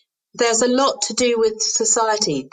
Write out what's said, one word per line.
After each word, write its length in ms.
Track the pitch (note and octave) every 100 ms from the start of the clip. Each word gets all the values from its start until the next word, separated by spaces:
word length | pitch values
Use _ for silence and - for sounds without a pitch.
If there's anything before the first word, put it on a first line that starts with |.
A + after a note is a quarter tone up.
| _ _ _
there's 260 | - A#3 A3
a 80 | B3
lot 320 | B3+ C4+ -
to 120 | -
do 240 | A3 B3 A#3
with 240 | A3 A3
society. 840 | - - A3 A#3+ A3 G#3 F3+ C#3 -